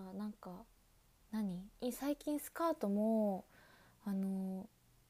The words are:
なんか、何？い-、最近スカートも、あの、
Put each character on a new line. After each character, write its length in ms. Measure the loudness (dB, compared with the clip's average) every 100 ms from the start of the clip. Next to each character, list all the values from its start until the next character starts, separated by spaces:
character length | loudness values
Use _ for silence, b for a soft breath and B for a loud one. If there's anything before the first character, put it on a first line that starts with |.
| -8
な 140 | -6 -6
ん 60 |
か、 320 | -8 -10 -12 -14 -20 _ -20 _ _ -4
何？ 400 | -2 0 -2 -8 -6
い-、 100 | -4
最 240 | 0 0 0
近 220 | 0 -2
ス 140 | -2
カ 200 | 0 0
ー 20 |
ト 160 | 2 2
も、 560 | 4 4 6 4 2 -6 B B B B B
あ 80 | -2
の、 560 | 0 0 0 -2 -4 -8 _ _ -20 _